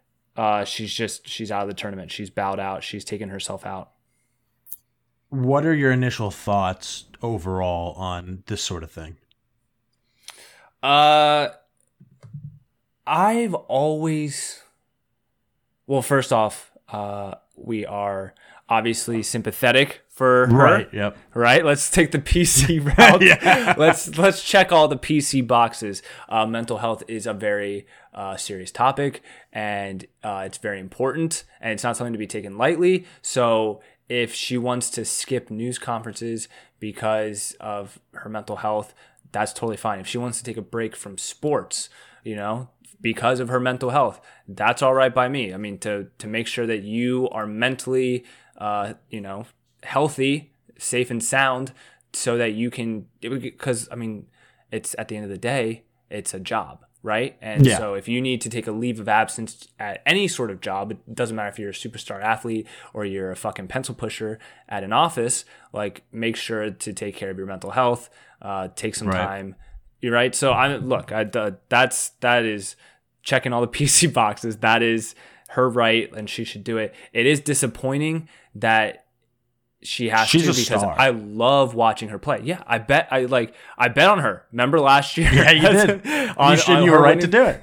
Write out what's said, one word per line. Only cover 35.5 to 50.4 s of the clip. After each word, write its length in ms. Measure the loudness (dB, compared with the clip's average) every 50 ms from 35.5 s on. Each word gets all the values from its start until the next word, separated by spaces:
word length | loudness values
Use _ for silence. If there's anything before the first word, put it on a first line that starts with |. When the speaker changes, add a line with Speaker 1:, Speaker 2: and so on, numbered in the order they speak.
Speaker 1:
news 280 | -8 -8 -6 -8 -8 -8
conferences 680 | -8 -8 -8 -6 -8 -10 -12 -10 -8 -8 -8 -8 -10 -14 -18 -20 -20 _ _ _
because 800 | -12 -12 -8 -4 -2 0 0 0 -2 -4 -6 -8 -10 -10 -12 -12
of 400 | -10 -10 -8 -10 -10 -12 -16 -20 _ _
her 160 | -20 -16 -14 -10
mental 280 | -10 -10 -10 -10 -8
health, 360 | -6 -4 -4 -4 -4 -4 -8 _ _ _ _ _ _ _ _
that's 200 | -4 -4 -4 -4
totally 240 | -4 -6 -6 -6 -6 -4
fine. 200 | -4 -6 -6 -6
If 60 | -8
she 120 | -8 -8 -6
wants 200 | -6 -6 -8 -8
to 60 | -10
take 140 | -10 -10 -10
a 40 |
break 320 | -10 -8 -6 -6 -6 -6 -8
from 220 | -12 -16 -14 -12
sports, 720 | -12 -12 -12 -8 -6 -2 0 0 0 -2 -4 -8 -8 -8 -10 _ -20 -20 -20 _ _
you 140 | -12 -10 -8
know, 320 | -6 -6 -6 -6 -6 -8 -12 _ _ _ -20 _ _
because 400 | -4 -4 -2 0 0 0 0 0
of 80 | 0 -2
her 100 | -2 0
mental 320 | 0 -2 -2 -2 -2 0
health, 300 | 2 2 2 0 -2 -6 -16 -20 -20 _ _
that's 360 | -14 -6 0 2 2 2 4
all 100 | 4 4 4
right 200 | 4 4 4 4
by 140 | 2 0 2
me. 240 | 0 -4 -6 -6 -8
I 20 |
mean, 220 | -8 -10 -10 -10 -8
to, 300 | -6 -6 -6 -6 -8 -12 _ -16
to 80 | -10 -6
make 180 | -6 -6 -4
sure 200 | -4 -4 -4 -4
that 160 | -2 -4 -4
you 460 | -6 -6 -4 -2 -2 0 0 0 -2 -2
are 160 | -4 -6 -8
mentally, 800 | -8 -4 -2 -2 -2 -2 -4 -4 -2 -2 0 0 0 -2 -4 -8 -12 -20 _ _ _ _ -10
uh, 360 | -6 -6 -4 -4 -6 -8 -10 -14 _ _
you 140 | -16 -14
know, 240 | -12 -12 -14 -14 -16 -18 _ _ _ _ _ _ -12
healthy, 680 | -6 -2 0 0 0 0 -2 -2 0 -2 -2